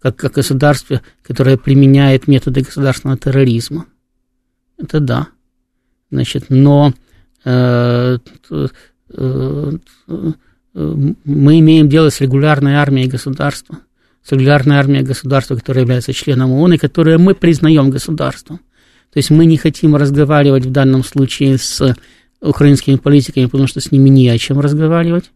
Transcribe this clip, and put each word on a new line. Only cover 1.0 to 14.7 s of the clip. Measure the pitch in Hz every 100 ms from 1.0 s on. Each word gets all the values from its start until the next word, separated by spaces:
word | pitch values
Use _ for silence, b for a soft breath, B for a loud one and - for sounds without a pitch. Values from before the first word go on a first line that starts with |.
| b b
которое | _ 123 131 135
применяет | - 135 135 139 139 131 -
методы | 135 139 131
государственного | 131 - 139 127 135 131
терроризма, | - 131 135 117 117 151 165 _ _ _ _ _ _ _ _ _
это | - 156
да. | 139 120 - _ _ _ _ _ _ _ _
Значит, | 135 123 - -
но, | 131 139 143 147 - _ _ _ _
э, | - 127 127 120 120 120 123 123 - - _
э, | 156 139 b b _ _
э, | - 131 135 131 143 147 160 _ _ _ 165 165 156 _ _ _
мы | - 151 160 139 202 147 143 139 160
имеем | 160 160 151
дело | 151 156
с | -
регулярной | 139 135 151 147 143
армией | 143 143 135 131
государства, | 127 139 131 143 - - 156 _ _ _ _
с | -
регулярной | 139 131 147 135